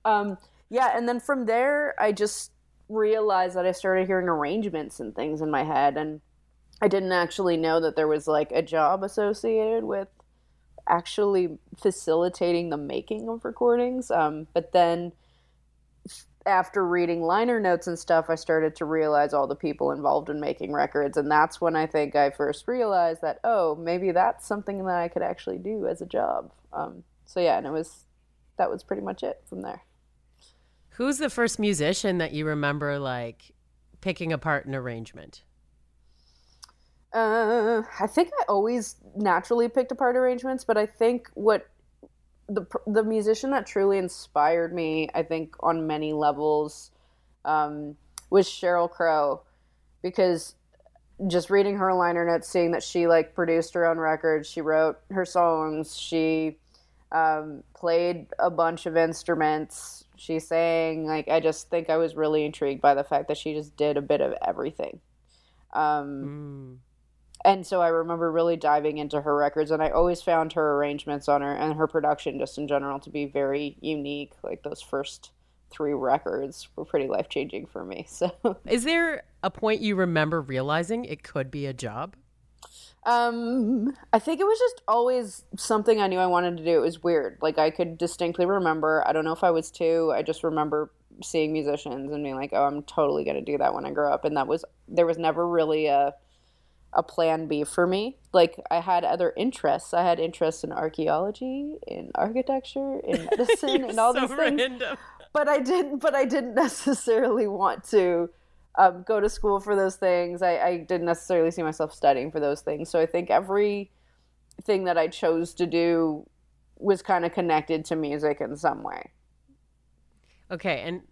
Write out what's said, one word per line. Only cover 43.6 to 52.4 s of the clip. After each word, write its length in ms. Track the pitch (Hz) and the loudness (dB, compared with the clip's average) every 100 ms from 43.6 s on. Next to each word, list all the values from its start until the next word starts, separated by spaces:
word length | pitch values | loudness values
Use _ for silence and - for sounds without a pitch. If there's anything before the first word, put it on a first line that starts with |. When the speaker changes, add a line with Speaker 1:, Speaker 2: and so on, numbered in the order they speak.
Speaker 1:
truly 320 | - 202 196 196 | -2 0 2 2
inspired 800 | 180 - - 147 151 170 165 | -2 -8 -6 0 2 2 0
me, 340 | 175 160 160 160 | -2 -2 -2 -2
I 80 | - | -2
think, 320 | 160 165 156 - | -4 -4 -6 -4
on 260 | 165 165 156 | -2 0 -2
many 260 | 151 151 | -4 -2
levels, 800 | 151 147 143 151 151 151 - - _ _ _ _ _ | 0 0 2 2 0 -2 -8 -20 _ _ _ _ _
um, 520 | - 151 151 151 147 151 _ - - | -2 0 -2 -4 -12 -14 _ -20 2
was 180 | 196 185 | 4 4
Sheryl 420 | - 180 175 175 | 0 0 2 2
Crow, 520 | - 165 156 143 - - _ _ _ _ _ | 0 2 2 2 -2 -10 _ _ _ _ _
because 540 | 185 185 185 165 - - _ _ _ _ _ - 196 | -4 2 2 2 -4 -18 _ _ _ _ _ -6 -2
just 200 | 175 170 | 0 2
reading 280 | 202 202 202 | 4 4 2
her 180 | 190 | 2
liner 320 | 180 175 170 170 | 4 2 2 2
notes, 220 | 170 | 0